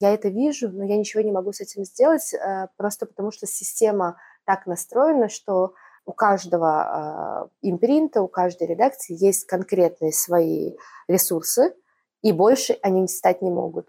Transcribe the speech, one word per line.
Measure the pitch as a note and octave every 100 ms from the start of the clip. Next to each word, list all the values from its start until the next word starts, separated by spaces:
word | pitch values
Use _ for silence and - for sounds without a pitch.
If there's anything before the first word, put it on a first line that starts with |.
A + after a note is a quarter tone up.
Я | G3+
это | G#3+ G#3+
вижу, | G3 C#4+ C#4 A#3
но | F#3+
я | G3 G#3
ничего | G#3 G#3+
не | A3
могу | F#3+ F#3+
с | G3+
этим | G3 G3+
сделать, | F#3+ - C4+ D#4 -
э, | - F#3+ F#3+ F#3+ -
просто | G#3 G3+ G#3+
потому | - G#3
что | G#3+ G3
система | - - - A3 G#3 F3 F3 - _ -
так | G3 -
настроена, | F3 - A#3+ D4+ D4+ G#3+
что | - - F#3 F#3 - - _ -
у |
каждого, | - G#3+ G3 F3+ E3+ D#3+ D#3 - D#3 D3+ - D#2+ - - _
э, | G3
импринта, | F3 A#3 D4 D#4 A#3
у | F#3+
каждой | - F3+ F3 E3
редакции | E3+ B3+ C4+ - E3+
есть | G3 F#3 -
конкретные | F3+ F#3+ F#3 E3+ F3 D#3
свои | D#3 - F3 E3 D#3+ D#3 - - - -
ресурсы, | F3+ - E3 - - D#4 - _ _ _ _
и | G#3+
больше | E3 G3+ C4 - -
они | G3+ F#3 F#3
стать | - F#3 F3+
не | F#3
могут. | F3 E3+ E3+